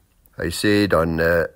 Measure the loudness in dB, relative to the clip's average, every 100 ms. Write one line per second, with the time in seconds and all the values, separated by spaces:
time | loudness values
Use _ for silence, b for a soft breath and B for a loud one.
0 | _ _ _ -12 -10 -4 0 2 2 2
1 | 0 0 0 0 -2